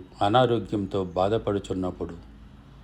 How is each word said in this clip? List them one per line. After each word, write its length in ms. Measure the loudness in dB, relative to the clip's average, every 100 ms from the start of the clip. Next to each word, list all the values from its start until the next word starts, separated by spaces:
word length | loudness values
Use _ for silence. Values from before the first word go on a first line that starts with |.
| -4 0
అనారోగ్యంతో 760 | 4 6 4 2 0 -4 -2 -2
బాధపడుచున్నప్పుడు 1120 | -2 0 2 2 0 -2 -2 -4 -4 -6 -8 -10 -16 -20 -20 -20 -20 -20